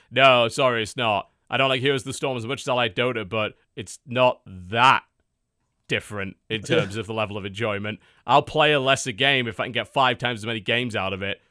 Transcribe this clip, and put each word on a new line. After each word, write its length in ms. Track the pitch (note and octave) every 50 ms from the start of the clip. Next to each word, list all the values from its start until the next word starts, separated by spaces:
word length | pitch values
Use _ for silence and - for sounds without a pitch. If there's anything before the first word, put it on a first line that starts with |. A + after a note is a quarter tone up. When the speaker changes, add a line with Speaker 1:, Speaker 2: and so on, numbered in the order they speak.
| _ _
Speaker 1:
No, 380 | A#2+ B2 C3+ C3+ B2+ B2 A#2+ A#2
sorry, 340 | - - C#3 B2+ A#2+ A#2 A2
it's 140 | G#2 - C3+
not. 320 | B2 A2+ G#2 G2 - - _ _ _ _
I 80 | - A#2+
don't 120 | C3+ C3+
like 120 | C3 B2+
Heroes 200 | A#2+ C#3 C#3+ C3
of 60 | - C#3
the 60 | B2
Storm 240 | - - C#3 C3 B2
as 80 | A2
much 160 | A2+ C#3 -
as 60 | - C#3+
I 60 | B2+
like 200 | B2 A#2+ A2+ -
Dota, 340 | - B2 B2+ B2 A2+ A2 F2+
but 260 | A2+ A2 G#2+ G#2 - _ _ _ _
it's 240 | - G#2+ - - - _
not 360 | - A#2+ B2 B2+ B2 - - _
that 580 | - F#2+ F#2 F2+ F2+ G#2 A#2 A#2+ C3+ B2+ - - _ _ _ _ _ _ _ _ _ _ _ _ _ _ _ _ -
different 480 | - G#2+ - - G#2+ G#2 G2 F#2+ - _ _ _
in 120 | A2+ A2
Speaker 2:
<laughs> 20 | G2+
Speaker 1:
terms 340 | - B2 A#2 G#2+ G2 G2 A2+
of 100 | G#2+ G2
the 60 | A2+
level 240 | A2 G#2+ G2 G2+ G#2
of 80 | F#2+
enjoyment. 540 | G2+ F#2+ G2+ A#2 A2 G#2 G2+ G2+ G#2 G#2+ - _ _ _ _ _ -
I'll 140 | B2 C#3+
play 320 | - - - D3+ D#3 D3+ D3+
a 60 | C#3+
lesser 320 | C3 C3 C3+ B2+ - C3+
game 360 | A#2 F#2 C3 C#3 C#3 C3 B2 A2+
if 120 | G2+ -
I 60 | A#2+
can 60 | A2
get 160 | A#2 A#2 G#2+ -
five 300 | - C#3 C3+ B2+ B2+ -
times 240 | - A#2+ B2 G#2+
as 40 | G2+
many 140 | A#2 A#2 A2+
games 360 | F#2+ - A#2 A#2 B2 B2 G#2
out 180 | G#2+ F#2+ F#2+ F#2+
of 80 | F#2+
it. 200 | G2 G2 G2+ - _ _